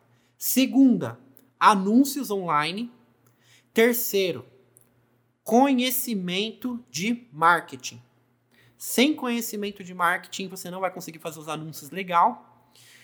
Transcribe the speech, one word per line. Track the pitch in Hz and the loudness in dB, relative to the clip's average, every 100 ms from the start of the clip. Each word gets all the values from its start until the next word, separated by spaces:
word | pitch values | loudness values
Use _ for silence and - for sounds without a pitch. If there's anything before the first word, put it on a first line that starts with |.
| _ _ _ _ | _ _ _ _
Segunda, | - 254 254 233 269 196 127 117 _ _ _ - | -2 2 2 6 6 6 0 -10 _ _ _ 2
anúncios | 185 202 190 233 277 285 208 | 4 6 4 4 4 0 -6
online. | 202 175 147 156 190 240 - _ _ _ _ _ _ _ | -6 -2 0 0 -4 -10 -14 _ _ _ _ _ _ _
Terceiro, | - 233 240 - 202 185 139 - _ _ _ _ _ _ _ _ _ | 2 2 2 -2 -2 -2 -4 -10 _ _ _ _ _ _ _ _ _
conhecimento | - 226 277 254 254 247 - 208 180 185 220 214 254 240 - | 0 2 4 2 0 -2 -4 -6 -4 -4 -4 -6 -10 -10 -12
de | 151 208 240 - | -6 -4 -4 -8
marketing. | 147 165 170 160 127 - 120 - _ _ _ _ _ _ _ | 0 4 4 0 -14 -16 -18 -20 _ _ _ _ _ _ _
Sem | - - 277 302 | -4 2 2 0
conhecimento | 254 233 226 214 202 202 | -4 -4 -6 -8 -8 -10
de | 180 | -14
marketing, | 185 170 185 180 - 190 | -2 0 0 -4 -12 -10
você | 185 180 | -12 -12
não | 185 | -6
vai | 185 | -6
conseguir | 185 170 165 | -6 -14 -14
fazer | 170 156 | -12 -12
os | 151 | -10
anúncios | 151 156 - 139 | -10 -10 -14 -14
legal | 180 180 170 208 240 - _ _ _ - - | -12 -2 2 2 0 -14 _ _ _ -20 -20